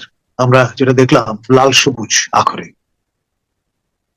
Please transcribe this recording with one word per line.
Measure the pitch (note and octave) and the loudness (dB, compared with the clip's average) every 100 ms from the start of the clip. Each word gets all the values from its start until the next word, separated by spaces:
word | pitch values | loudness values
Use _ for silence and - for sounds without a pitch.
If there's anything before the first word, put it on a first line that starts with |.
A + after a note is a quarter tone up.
| - _ _ - | -12 _ _ -4
আমরা | B2+ B2+ B2+ - | 0 2 0 0
যেটা | C3 B2+ | 0 2
দেখলাম | B2+ C#3+ A2 G#2+ - C3 | 2 2 0 -8 0 2
লাল | C3+ C3+ | 4 2
সবুজ | C#3+ - - - - - | -2 -4 -4 -4 -2 -2
আখরে, | - - F3 _ _ _ _ _ _ _ _ _ _ _ _ _ _ | -2 -4 -12 _ _ _ _ _ _ _ _ _ _ _ _ _ _